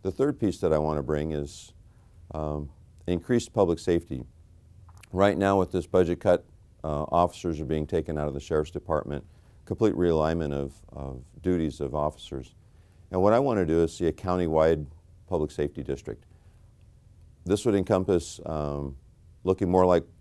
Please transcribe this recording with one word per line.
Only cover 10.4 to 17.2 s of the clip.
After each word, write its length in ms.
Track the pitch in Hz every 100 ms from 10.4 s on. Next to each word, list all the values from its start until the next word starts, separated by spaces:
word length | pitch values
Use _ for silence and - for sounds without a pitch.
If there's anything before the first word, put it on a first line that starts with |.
| 76
of, 200 | 71 69 - -
of 300 | 71 67 64 64 -
duties 400 | 90 87 80 -
of 140 | 69 76
officers. 600 | 76 - - 69 - - - - - - -
And 100 | 92
what 120 | 98
I 60 | 117
want 180 | 139 107
to 80 | 82
do 160 | 82
is 140 | 82 -
see 120 | 85
a 40 |
county-wide 760 | 78 92 90 85 78 80 80 71 - _ - -
public 220 | 87 76
safety 320 | - 73 -
district. 440 | 69 69 - - _ - - _ - _ - - - -